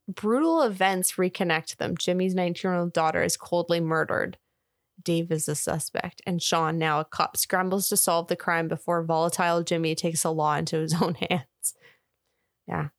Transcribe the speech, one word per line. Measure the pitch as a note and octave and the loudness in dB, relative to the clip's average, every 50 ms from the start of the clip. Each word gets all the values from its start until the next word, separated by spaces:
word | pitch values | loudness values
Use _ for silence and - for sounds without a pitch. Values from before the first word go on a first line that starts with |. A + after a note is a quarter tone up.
| _ | _
brutal | - F#3 - - G#3+ A#3 C4+ D#4 E4 E4 E4 | -12 -8 -4 0 2 2 4 4 4 4 4
events | C#4+ A3+ G3 F#3 F#3+ F#3+ G3 F#3 F3+ - - | 2 2 2 2 2 2 2 2 0 -2 0
reconnect | - F#3 F3+ - - F#3+ F3 D#3+ D#3+ D#3+ - - | 0 0 0 0 0 0 2 0 0 -2 -4 -6
them. | - - - F3 | -4 -4 -2 -2
Jimmy's | E3 - - F3+ F#3 F#3 F#3+ F#3 | -2 0 0 0 2 2 0 2
nineteen-year-old | F#3 F3+ F3 F3 - - F#3 F3+ F3 F3 F3 | 0 0 0 -2 -2 -2 0 0 0 0 0
daughter | E3+ E3+ D#3+ D#3+ D#3+ E3+ E3+ | 0 0 2 2 2 2 0
is | F3 - | 0 -2
coldly | - - - F3 F3 E3+ E3+ E3+ E3+ | -4 -4 -2 -2 0 2 2 2 2
murdered. | E3 D#3+ D#3+ D#3+ D#3 - - - - - F#3 - _ _ _ _ _ _ _ _ _ _ _ - | 2 2 2 0 0 0 0 -2 -2 -4 -6 -12 _ _ _ _ _ _ _ _ _ _ _ -8
Dave | - - E3+ E3 E3+ E3+ | -4 -2 0 0 0 -2
is | D#3+ D#3 - | -2 -2 -2
the | - D3+ | -2 -4
suspect, | - - - D#3+ D#3 - - - - - F3 - - - | -2 -2 -2 -2 -2 -4 -6 -6 -6 -6 -8 -10 -10 -6
and | - F3+ E3+ | -4 -4 -2
Sean, | - - F3 E3 D#3+ D#3 D#3+ E3 | -2 0 0 2 2 0 0 0
now | D#3+ D#3+ D3+ D3+ | 0 2 0 0
a | D#3 | -2
cop, | - - - - - - | -2 -2 -2 -2 -2 -2
scrambles | - - - - F#3 F#3 F#3 F#3 G3+ F#3+ - | -4 -2 0 0 0 0 0 0 0 0 0
to | G#3 | 0
solve | G3 - - E3+ E3+ E3 - | 0 2 2 2 2 0 -2
the | D3 | -4
crime | - - - E3+ E3 E3 D#3+ | -4 -2 0 0 0 0 -2
before | E3 D#3+ - - F3 E3+ | -4 -4 -2 -2 0 0
volatile | E3 E3 E3 D#3+ E3 E3+ E3+ - F#3 E3+ E3+ E3+ E3+ | 0 0 2 2 2 2 2 2 2 2 2 0 0
Jimmy | - F3 E3 E3 D#3+ D#3+ | 0 0 0 0 0 0
takes | - - E3+ E3 D#3+ | 0 -2 -2 0 0
the | - E3+ | 0 0
law | D#3+ D#3 D3+ D3+ D3 | 0 0 2 2 2
into | D3+ E3 D#3+ - D#3 | 0 0 -2 -2 -2
his | D#3+ D#3 D#3+ E3 | -2 0 0 0
own | G#3+ E3+ E3+ | 0 0 -2
<laughs> | - F#3 - | -2 -2 -2
hands. | F#3 E3 - _ _ _ - - - _ - - _ _ _ _ _ _ _ _ _ _ _ _ _ _ _ - | -2 -2 -4 _ _ _ -8 -8 -8 _ -16 -20 _ _ _ _ _ _ _ _ _ _ _ _ _ _ _ -6
Yeah, | E3+ E3 D3+ C#3+ - | -4 -4 -4 -6 -8